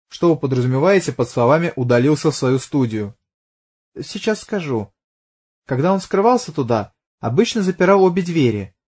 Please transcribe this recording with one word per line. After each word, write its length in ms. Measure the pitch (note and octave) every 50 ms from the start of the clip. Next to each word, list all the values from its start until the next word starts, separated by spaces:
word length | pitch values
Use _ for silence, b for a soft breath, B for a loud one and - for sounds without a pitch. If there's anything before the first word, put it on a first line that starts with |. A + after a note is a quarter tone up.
| _ _
«Что 260 | - - - F3 D#3+
вы 20 | D#3
подразумеваете 760 | - C#3 C3 B2+ B2 B2+ B2+ C3+ D3 F#3 G3+ F#3+ - - B2
под 160 | - B2 A#2
словами 440 | - C3 A#2+ A#2+ C#3+ E3 E3+ E3+ -
«удалился 540 | - B2+ A#2+ B2 A#2+ B2 C#3+ D#3 D3 - D#3+
в 60 | C#3+
свою 220 | - - B2+ C3 C3+
студию»?» 580 | - - - D3 C3 A#2 A2 G#2+ G#2 G2+ - _ _ _ _ _ _ _ _ _ _ _ _ _ _ _ _ -
«Сейчас 400 | - - - G3 - A3 G#3+ -
скажу. 520 | - - - G3+ E3+ D3 B2+ A2 G2+ - _ _ _ _ _ _ _ _ _ _ _ _ _ _ _
Когда 260 | - C3+ B2+ D3 F3+ G3
он 80 | F#3+
скрывался 520 | F#3 - - F#3+ G3 A#3 B3+ A#3+ - - -
туда, 400 | - C3+ A2+ A#2+ A2 G2 - _ _ _ _ _ _
обычно 420 | - A2+ A#2+ D#3 A#3 - - A3+ G3
запирал 420 | F#3 F3+ - F#3 F3+ G3+ G3 F#3+
обе 180 | F#3 F3 F#3 F3+
двери — 540 | F3 E3+ E3 C#3 A#2+ G#2+ G#2 F#2+ F2+ - _ _ _